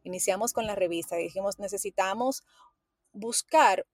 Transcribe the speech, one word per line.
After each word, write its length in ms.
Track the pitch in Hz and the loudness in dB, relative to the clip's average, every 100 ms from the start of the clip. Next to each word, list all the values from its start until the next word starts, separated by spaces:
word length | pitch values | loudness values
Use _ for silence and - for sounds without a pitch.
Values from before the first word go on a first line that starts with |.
Iniciamos 480 | 180 180 - 190 240 | -10 -4 0 0 0
con 140 | - 220 | 0 -2
la 80 | |
revista 440 | 196 175 170 165 170 | 0 0 0 -2 -4
y 60 | |
dijimos, 340 | 170 190 196 196 | -4 -4 -4 -4
"Necesitamos 840 | 196 196 196 - 190 208 254 - _ _ - _ _ _ _ | -6 -6 -4 0 0 0 -2 -2 _ _ -20 _ _ _ _
buscar 760 | 214 226 226 - 320 247 185 - | -10 -6 -4 2 6 6 4 0